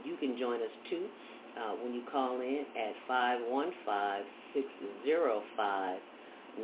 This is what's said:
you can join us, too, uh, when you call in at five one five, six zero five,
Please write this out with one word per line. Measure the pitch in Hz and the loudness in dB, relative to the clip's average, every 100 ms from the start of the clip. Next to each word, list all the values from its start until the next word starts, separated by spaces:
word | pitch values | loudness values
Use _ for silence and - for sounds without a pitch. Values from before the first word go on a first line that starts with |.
you | 135 175 | -4 -2
can | 139 120 | 0 2
join | 123 117 | 2 2
us, | 110 - - | 0 -4 -4
too, | 170 208 - - - - 120 | -4 -4 -8 -14 -14 -12 -6
uh, | 110 107 | -4 -2
when | 123 | -2
you | 120 120 | -4 0
call | 143 131 127 | 2 2 2
in | 127 143 139 117 | 0 0 -2 -2
at | 107 - - | -2 -4 2
five | 127 123 123 117 | 4 6 4 4
one | 131 165 - | 2 2 0
five, | - 101 101 98 101 - - | 0 2 2 0 -2 -10 -4
six | 143 135 - - - | 0 0 -2 -8 -2
zero | 131 165 147 107 104 - | 4 6 6 4 0 0
five, | 104 98 92 95 - - - - - - | 2 2 0 -2 -6 -16 -16 -16 -12 -6